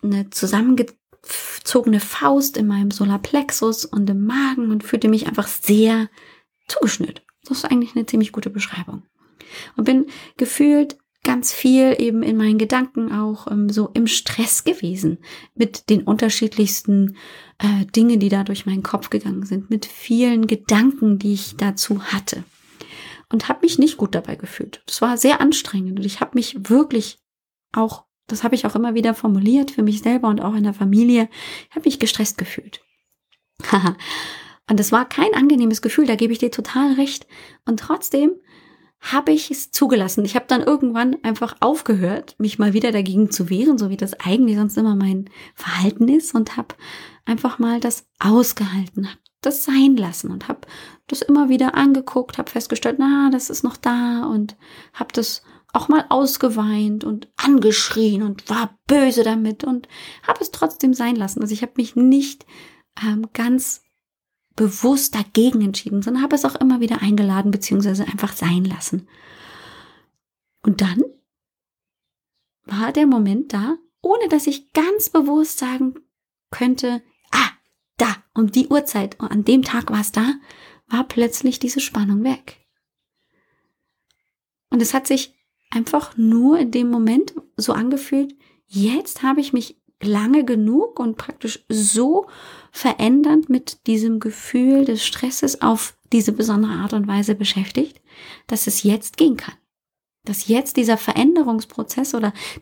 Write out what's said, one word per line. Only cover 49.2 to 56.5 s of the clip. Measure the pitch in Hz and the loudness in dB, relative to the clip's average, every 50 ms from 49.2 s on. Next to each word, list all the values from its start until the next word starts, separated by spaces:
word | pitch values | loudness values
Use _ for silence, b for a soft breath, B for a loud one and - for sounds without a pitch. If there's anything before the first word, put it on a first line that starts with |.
| _ _ _ _ | _ _ _ _
das | - 269 294 285 - | -4 -4 -4 -2 -2
sein | - 269 269 269 277 269 | 2 4 6 6 6 6
lassen | 226 196 175 170 - - - | 4 2 -2 -6 -8 -8 -8
und | 180 196 - | -8 -8 -8
hab | - - - - B B B B B B B _ | -8 -10 -10 -12 B B B B B B B _
das | - 277 269 | -8 -6 -2
immer | - - 285 294 294 | 2 4 4 4 6
wieder | 262 262 254 262 262 - | 4 4 2 2 2 2
angeguckt, | - 277 277 269 269 262 - - 254 247 - - | 4 4 4 4 4 0 -2 -4 -4 -4 -4 -6
hab | - - - | -8 -8 -6
festgestellt, | - 240 233 - 262 - - 233 - - | -6 -6 -6 -4 -4 -2 -2 -2 0 2
na, | 269 277 277 277 277 269 | 2 4 4 4 4 4
das | 262 254 - - | 2 0 -2 -6
ist | - - - | -4 -4 -4
noch | 247 - | -4 -2
da, | - - 247 240 240 240 240 240 233 247 | -2 -2 -2 0 0 0 -2 -2 -2 -2
und | - 220 214 208 208 - B B B B B B B - | -2 -2 -2 -2 -4 -8 B B B B B B B -12
hab | - 240 - - | -12 -10 -6 -4
das | 233 220 - - b b b b b b b - | -4 -4 -4 -6 b b b b b b b -6
auch | - - - | -2 2 2
mal | 302 311 - - | 2 2 2 0
ausgeweint | - 262 277 269 277 - - 247 | 0 0 0 0 0 0 -2 0